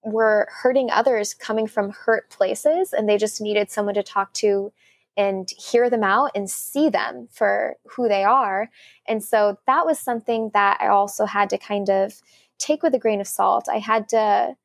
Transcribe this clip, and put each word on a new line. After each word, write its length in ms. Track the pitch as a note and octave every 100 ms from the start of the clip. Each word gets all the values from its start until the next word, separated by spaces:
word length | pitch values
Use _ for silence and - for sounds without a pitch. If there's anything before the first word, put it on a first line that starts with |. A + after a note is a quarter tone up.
were 460 | A3 A3 A3 G#3+ G#3
hurting 400 | - B3 C4 B3+
others 420 | - A#3 A#3 G#3
coming 340 | - - A3 A3
from 240 | - G3+
hurt 380 | G#3 - A3+ -
places, 640 | - F#3+ A3 D4+ E4 F#4+
and 160 | - G#3+
they 80 | G#3
just 240 | G#3+ -
needed 300 | G#3+ G#3 G#3
someone 240 | - G#3
to 80 | G#3
talk 320 | G3 - G3
to 360 | - G#3+ G3 G3+ _ _ _ _ -
and 340 | G3 G3 F#3
hear 380 | - - A#3+ B3
them 160 | A#3+
out 280 | G3+ G3+ C#4+
and 160 | - G3
see 400 | - - C#4 D4+
them 360 | G#3 A2 B3 A#3+
for 460 | - G3+ G3+ G#3+ - _
who 200 | - A#3+
they 160 | G3
are. 480 | G3 B3+ A3+ F#3+ A3+ _ - _ -
And 160 | A3
so 320 | G#3+ A3 G#3 G3+ -
that 200 | C#4 E4
was 120 | D#4
something 520 | - A#3 A3 A3+ A3
that 240 | G#3 G3+ -
I 100 | -
also 360 | G3+ G3+ -
had 240 | G#3+ G3+ G3+
to 80 | G3
kind 300 | - G#3 G3
of 320 | G3 G3 - _ _ _ _
take 240 | - D4+
with 120 | E4
a 40 | B3
grain 220 | - G#3+
of 40 | G3
salt. 400 | - G3 G3+ -
I 120 | A3
had 320 | G#3 A3 G#3+
to 460 | A3+ G#3+ G3+ A#3 C4+